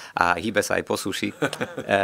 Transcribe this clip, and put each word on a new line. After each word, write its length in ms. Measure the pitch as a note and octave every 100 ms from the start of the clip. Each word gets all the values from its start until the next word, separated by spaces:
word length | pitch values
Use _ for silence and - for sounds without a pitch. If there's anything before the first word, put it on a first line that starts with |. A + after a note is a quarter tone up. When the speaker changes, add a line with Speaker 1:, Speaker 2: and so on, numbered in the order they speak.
| -
Speaker 1:
a 240 | - F2 F2
hýbe 240 | G#2+ G2+
sa 160 | - F#2
aj 80 | -
po 80 | G#2+
súši. 380 | G2+ F#2 G2+
Speaker 2:
<laughs> 80 | - C#3+ - - -
Speaker 1:
E, 160 | A#2+ G2+